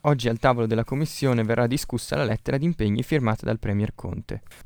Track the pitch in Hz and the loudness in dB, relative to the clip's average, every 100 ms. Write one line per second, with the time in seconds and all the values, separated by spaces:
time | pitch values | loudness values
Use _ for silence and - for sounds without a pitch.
0 | 151 143 120 113 139 120 113 113 113 135 | 2 2 2 2 2 2 2 0 0 -2
1 | 156 - 135 120 110 117 120 135 - 123 | -2 0 2 2 2 2 2 0 -2 -6
2 | - 147 131 110 - 135 160 165 107 104 | -4 -2 0 -2 0 0 0 0 0 0
3 | 127 156 117 110 - 113 - 101 107 - | 0 0 2 0 -2 -2 0 0 -2 -4
4 | 92 98 - 104 - - | -8 -8 -8 -10 -10 -18